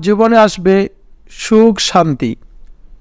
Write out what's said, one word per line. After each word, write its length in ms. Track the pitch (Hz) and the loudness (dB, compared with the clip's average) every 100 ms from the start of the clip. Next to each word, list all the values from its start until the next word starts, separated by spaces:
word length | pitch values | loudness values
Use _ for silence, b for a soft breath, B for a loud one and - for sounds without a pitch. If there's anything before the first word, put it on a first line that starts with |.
| 165 | 0
জীবনে 300 | 208 226 233 214 | 0 2 2 2
আসবে 300 | - 180 196 196 _ _ - - - | 0 0 0 -2 _ _ -20 -20 -12
সুখ 300 | - 220 226 202 - | 0 2 2 0 -2
শান্তি। 420 | 185 165 139 120 - - - - - - - | 0 0 -2 -6 -10 -16 -20 -20 -20 -20 -20